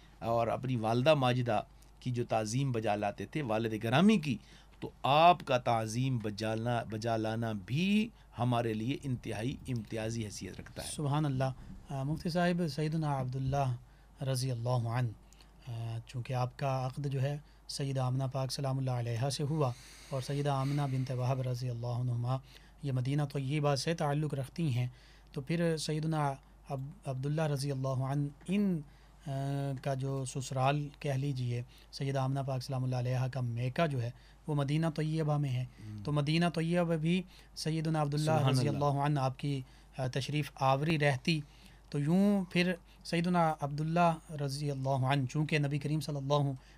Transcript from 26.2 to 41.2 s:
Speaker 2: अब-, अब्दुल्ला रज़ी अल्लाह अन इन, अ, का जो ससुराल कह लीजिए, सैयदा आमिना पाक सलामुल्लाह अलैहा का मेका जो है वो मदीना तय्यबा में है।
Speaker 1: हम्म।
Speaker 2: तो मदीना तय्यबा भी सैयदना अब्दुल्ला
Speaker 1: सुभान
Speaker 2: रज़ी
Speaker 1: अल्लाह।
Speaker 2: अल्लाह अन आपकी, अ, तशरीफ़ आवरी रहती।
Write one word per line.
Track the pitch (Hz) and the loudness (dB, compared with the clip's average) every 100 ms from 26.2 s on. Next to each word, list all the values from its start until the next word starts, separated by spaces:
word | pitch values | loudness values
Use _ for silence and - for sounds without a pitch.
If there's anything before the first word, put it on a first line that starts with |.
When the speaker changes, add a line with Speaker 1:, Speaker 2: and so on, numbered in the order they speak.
| 143 135 - - - | 0 -2 -12 -20 -10
Speaker 2:
अब-, | 139 135 170 - | -8 -8 -10 -8
अब्दुल्ला | 131 139 151 160 | -4 -2 0 0
रज़ी | 143 143 | 0 -2
अल्लाह | 135 131 131 131 | -2 -2 -2 0
अन | 143 143 - - | 0 -2 -6 -2
इन, | 196 202 170 | 0 2 0
अ, | 147 - - - - 135 139 139 139 131 | -4 -18 -20 -16 -6 -4 -2 -2 -2 -2
का | 143 131 | -2 -2
जो | 135 135 131 | -2 -2 -4
ससुराल | 143 127 131 131 147 147 - | -6 -4 2 4 2 -2 -6
कह | 147 131 | -2 0
लीजिए, | 143 131 123 120 120 - - | 0 -2 -2 -2 -4 -14 -18
सैयदा | - 135 135 | -6 -2 0
आमिना | 131 139 | 0 0
पाक | 135 131 | -2 -4
सलामुल्लाह | 127 131 127 127 | -4 -2 0 0
अलैहा | 123 127 131 | 0 0 0
का | 131 | -2
मेका | 120 117 127 127 170 | -2 -2 -2 0 0
जो | 135 | 0
है | 117 - - - | -4 -8 -20 -16
वो | - 147 | -4 0
मदीना | 139 151 165 | 2 2 2
तय्यबा | 156 156 160 151 147 | 0 -2 0 2 2
में | 143 | 2
है। | 123 | -2
Speaker 1:
हम्म। | 127 - 110 107 | -4 -8 -12 -8
Speaker 2:
तो | 104 | -2
मदीना | 147 143 160 175 | 0 2 4 4
तय्यबा | 170 165 175 170 165 | 2 0 2 2 2
भी | 160 180 180 - - - | 2 0 0 -14 -20 -8
सैयदना | 160 160 160 160 | -2 0 0 2
अब्दुल्ला | 151 147 156 156 | 2 2 2 4
Speaker 1:
सुभान | 127 | 4
Speaker 2:
रज़ी | 131 147 | 4 2
Speaker 1:
अल्लाह। | 139 143 | 2 2
Speaker 2:
अल्लाह | 139 143 | 2 2
अन | 147 | 2
आपकी, | 131 131 147 139 131 - - - | 0 -2 -4 -4 -6 -16 -18 -6
अ, | 131 | -4
तशरीफ़ | 135 131 147 143 - | -2 -2 -2 -4 0
आवरी | 135 135 156 160 | 2 2 2 2
रहती। | 143 131 | 2 2